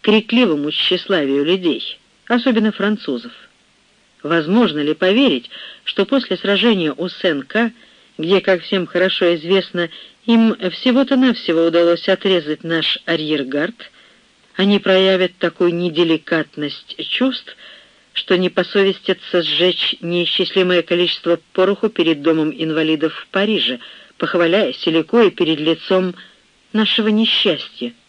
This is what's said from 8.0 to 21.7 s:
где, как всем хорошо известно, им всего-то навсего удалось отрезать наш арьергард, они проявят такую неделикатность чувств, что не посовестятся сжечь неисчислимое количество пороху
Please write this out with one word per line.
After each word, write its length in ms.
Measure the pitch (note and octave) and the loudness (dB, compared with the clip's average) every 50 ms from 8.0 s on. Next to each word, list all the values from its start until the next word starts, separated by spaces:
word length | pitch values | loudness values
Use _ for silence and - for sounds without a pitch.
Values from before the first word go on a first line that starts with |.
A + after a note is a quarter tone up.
| _ _ _ - | _ _ _ -8
где, 220 | D#3 E3 F#3+ G3 | -2 2 2 2
как 220 | F#3 - F#3+ F3 - | 4 2 0 0 0
всем 260 | - - F#3+ F3+ D#3 | -2 -2 -2 -2 -2
хорошо 480 | - F3 F3+ F#3+ F#3 - F#3 F3 F3 | 0 0 0 0 0 0 2 2 0
известно, 520 | E3 D3+ E3+ F#3+ F#3+ F3 - - F3 F3 E3 - - - - _ _ _ | 0 0 0 0 0 0 -2 -4 -6 -6 -6 -6 -14 -20 -20 _ _ _
им 300 | - A#3 A3+ A3+ A3+ G#3 - - F#3 F3 | 2 4 4 4 4 2 0 -4 -6 -6
всего-то 420 | - - B3+ B3 B3 C#4 C4+ C#4 | -2 -2 2 2 2 2 2 2
навсего 500 | B3+ C4 B3+ A#3 - - - E3 D#3+ E3 | 2 2 2 2 0 -2 -2 0 2 2
удалось 440 | E3+ E3 E3+ E3+ E3+ E3+ E3+ - - | 2 4 4 4 4 2 2 2 -2
отрезать 560 | F#3+ F#3 - G3 F#3+ F3 D#3 D3 D#3 D3+ - | -2 0 2 0 0 0 0 -4 -8 -8 -6
наш 340 | E3 E3 E3 D#3 - - - - | -4 -4 -2 -2 -2 -6 -6 -4
арьергард, 880 | - E3 D#3+ D#3 D3+ D#3 D3 C#3 B2+ C3 C#3+ D3+ F#3+ A#3 _ - - _ - - _ _ _ _ _ _ _ _ _ _ | -4 -4 -4 -2 -2 -2 -2 -2 -4 -4 -4 -4 -4 -6 _ -20 -20 _ -20 -20 _ _ _ _ _ _ _ _ _ _
они 240 | - F#3 G3 G3+ G3 | 0 2 2 2 2
проявят 560 | - F#3+ F#3+ F#3 F#3+ F#3+ F#3+ F#3 F#3 F3 - _ | 2 4 4 4 6 4 4 2 2 -2 -2 _
такую 340 | - E3+ - - F3+ F3 E3+ | -4 -4 -2 0 0 0 2
неделикатность 1200 | E3+ F3 F3+ D#3 D3+ F3 E3 D#3+ D#3+ - - E3+ D#3+ D3+ - _ - D3 C#3+ C#3 - - _ - - D#3 - | 0 -2 -2 0 0 2 2 2 -2 -2 -2 -2 -2 -2 -4 _ -8 -8 -8 -8 -12 -16 _ -14 -14 -10 -8
чувств, 480 | - - B3 C4+ B3+ - - - - _ - - - - - _ _ _ _ _ _ | -4 -2 -2 -2 -2 -6 -14 -16 -20 _ -20 -20 -20 -20 -20 _ _ _ _ _ _
что 240 | - - - F#3+ | -10 -2 -2 0
не 140 | F3+ F#3 F3 | 0 0 -2
посовестятся 920 | - - F3+ - - G3+ G3 G3 F#3+ - - - F#3 - - - - F3 E3 | -2 -2 -4 -2 0 0 2 2 0 -2 -4 -4 -4 -4 -6 -4 -2 -2 -2
сжечь 540 | D3+ - - F3 F#3 F3+ - - - F3 - | 0 -2 0 0 0 0 0 -4 -4 -4 -6
неисчислимое 800 | - E3+ F3 F3 F3 E3 - - F#3+ E3+ - F#3+ F#3 F3+ F3+ F3 E3 | -6 -4 -2 -2 -2 -2 -2 -2 -2 -2 0 0 0 2 2 0 0
количество 580 | - F3 F3 F3+ E3+ - - - E3+ E3+ E3 _ _ _ | 0 0 0 0 -2 -2 -6 -2 -2 -2 -2 _ _ _
пороху 360 | - F#3 F#3 | 0 2 2